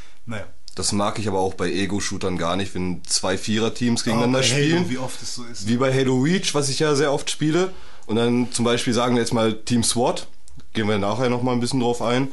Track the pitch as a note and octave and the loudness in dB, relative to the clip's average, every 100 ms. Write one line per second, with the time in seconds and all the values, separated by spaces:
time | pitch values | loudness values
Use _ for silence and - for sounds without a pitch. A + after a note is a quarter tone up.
0 | - - A2+ G#2+ F#2 - - - F#2 G2+ | -8 -8 -6 -6 -6 -8 -8 -4 -2 0
1 | G#2 A2 G#2 G2 F#2+ - F2+ F2 F#2+ G2+ | 0 0 -2 0 0 0 -2 0 0 -2
2 | - F#2+ F#2+ F2+ E2 F#2 F#2+ F2+ F#2 E2 | -4 -2 -2 0 0 0 -2 -2 -2 -4
3 | - - F#2+ F#2+ - A2 A2+ - A#2+ A#2 | -2 -2 0 -2 0 0 0 0 0 0
4 | A#2 A2 A#2+ C3 B2 C#3 C#3+ E3+ E3+ B2+ | 0 2 2 2 2 2 2 2 0 -4
5 | B2+ - - - A#2+ A2+ G2+ A#2+ C3 C3 | -6 -6 -6 -6 -8 -6 -2 2 2 2
6 | C3 B2+ D3 F#3+ - D3 C3+ A#2+ D#3 C#3 | 2 2 2 2 0 0 0 0 2 2
7 | D3 D3 - - D3+ D#3+ F#3 F#3 - - | 2 0 -2 -2 2 2 0 -2 -8 -8
8 | - A2 A#2+ A#2+ A#2 A#2+ A#2+ A#2+ C3 A#2 | -2 0 2 2 0 0 2 2 2 2
9 | B2 A#2+ A2+ A#2 A2 G#2+ - A#2+ A2 A#2+ | 2 2 2 2 2 0 0 2 2 2
10 | C#3 F3+ - - - - - A2 G#2 G#2+ | 0 0 -6 -8 -8 -8 -6 -2 0 2
11 | G2 A2+ B2 A#2+ B2+ A#2+ A#2+ C3+ A#2+ A#2 | 0 0 0 2 0 0 0 0 0 0
12 | A2+ B2+ C3+ | 2 2 0